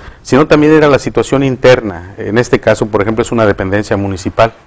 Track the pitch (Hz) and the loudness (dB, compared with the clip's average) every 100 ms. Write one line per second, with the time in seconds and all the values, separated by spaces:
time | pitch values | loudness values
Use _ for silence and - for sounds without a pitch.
0 | - - - 127 156 151 151 156 151 131 | -20 -16 -2 0 2 4 4 4 4 2
1 | 117 113 110 135 135 127 127 123 110 85 | 0 -4 -2 0 -2 0 4 4 2 -10
2 | 90 98 101 113 120 117 - 107 113 104 | -16 -12 -4 -2 0 0 0 0 -2 -2
3 | 101 113 113 117 107 101 95 104 104 101 | -2 -2 -2 0 0 0 -2 -4 -2 -4
4 | 98 95 104 - 113 - | -4 -6 -8 -2 -2 -2